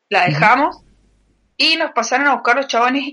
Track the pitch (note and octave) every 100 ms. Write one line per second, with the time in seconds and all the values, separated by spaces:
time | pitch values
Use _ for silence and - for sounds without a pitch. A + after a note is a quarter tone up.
0 | _ G3 F3+ D3 F#3+ B3+ D#4 - _ _
1 | _ _ _ _ _ - D4+ D#4+ D#4 -
2 | A3 C4 C#4+ B3+ A#3+ B3+ C4+ A#3 B3 C4+
3 | C#4